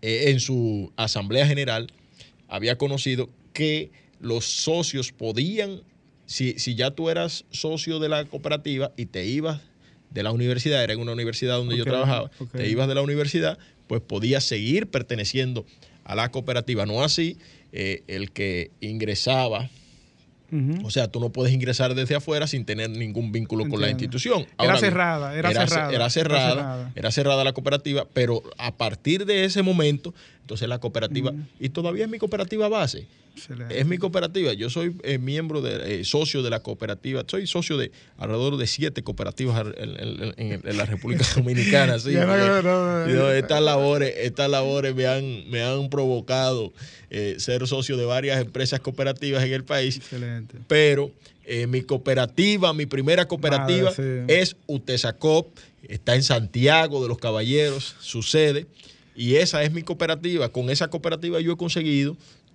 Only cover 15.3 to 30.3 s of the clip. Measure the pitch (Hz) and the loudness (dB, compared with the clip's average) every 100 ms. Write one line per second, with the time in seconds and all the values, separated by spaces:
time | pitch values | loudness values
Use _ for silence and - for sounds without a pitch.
15.3 | 131 127 117 - _ - - - 104 120 | -2 -2 -4 -8 _ -20 -20 -8 -4 -2
16.3 | 135 117 120 123 110 104 113 147 170 165 | -4 -4 -4 -2 -2 -2 0 2 2 0
17.3 | - - - _ 90 95 95 - 95 101 | -4 -18 -20 _ -6 -4 -4 -8 -8 -8
18.3 | - 98 90 82 - 107 110 107 98 127 | -4 -2 -2 -6 -8 -8 -4 -4 -2 0
19.3 | 131 123 104 127 - - - _ _ _ | 0 0 -2 -6 -10 -20 -20 _ _ _
20.3 | _ - 156 135 175 202 135 113 120 117 | _ -6 -2 0 -2 -2 -2 -2 -2 -4
21.3 | 127 127 131 123 123 127 127 131 143 165 | 0 2 2 0 0 0 0 -2 -2 -2
22.3 | 151 151 135 107 107 113 113 110 110 113 | -2 -2 -4 -4 -4 -4 -6 -6 -4 -4
23.3 | 113 113 110 147 107 104 127 120 127 240 | -4 -2 -2 -2 0 0 0 -4 -4 0
24.3 | 202 - - 156 196 202 180 175 156 139 | 0 -2 0 4 4 4 2 0 0 -4
25.3 | 156 175 180 175 160 147 123 120 156 156 | -2 0 2 2 2 0 0 2 2 2
26.3 | 143 127 135 139 127 127 - 110 143 139 | 4 4 2 -2 -6 -8 -4 -2 0 2
27.3 | 139 135 127 139 143 147 139 - 127 120 | 4 2 0 0 0 0 -4 -2 0 2
28.3 | 117 - - 120 - 113 110 143 190 202 | 0 -4 -8 -8 -2 -4 -2 0 0 2
29.3 | 202 190 196 185 175 147 143 170 - - | 2 2 2 2 4 4 2 -4 -16 -20